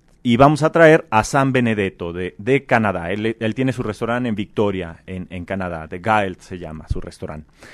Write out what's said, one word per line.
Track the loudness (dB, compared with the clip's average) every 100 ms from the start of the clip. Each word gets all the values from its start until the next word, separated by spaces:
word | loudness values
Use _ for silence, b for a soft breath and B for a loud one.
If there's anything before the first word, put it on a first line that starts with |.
| _ _
y | 0 6
vamos | 6 6
a | 2
traer | 6 8 8 4
a | 0
Sam | 2 0 0
Benedetto | 0 0 0 -2 -4 -8
de, | -6 -8 -8
de | -2 -2
Canadá. | 2 2 2 0 -4
Él, | -4 -4 -4
él | -4
tiene | -2 -4
su | -4
restaurante | -6 -6 -4 -4 -4
en |
Victoria, | -6 -6 -2 -2 -2 -8 -12 -14
en, | -12 -12
en | -12
Canadá, | -8 -6 -6 -8 -10
The | -8
Guild | 0 0 0 -6
se | -14 -14
llama | -12 -14 -10
su | -10
restaurante. | -10 -14 -14 -14 -16 B B